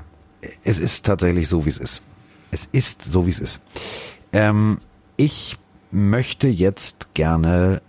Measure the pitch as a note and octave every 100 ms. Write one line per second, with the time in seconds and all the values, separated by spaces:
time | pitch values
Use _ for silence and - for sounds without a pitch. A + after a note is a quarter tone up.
0 | - - _ - - - - E2+ - -
1 | - F#2+ F2 F2 D#2 E2+ D2+ C#2+ C2+ -
2 | - - - - - - - C3+ - -
3 | - F2+ F2+ E2 D#2 - - - - -
4 | - - - G#2+ G#2+ G#2 G#2+ G2+ - _
5 | _ - D3 - - - _ _ - G2
6 | G2+ A#2 B2 - C3+ F2+ F#2+ - - -
7 | - - D#2+ E2 E2 F2+ F#2 F#2+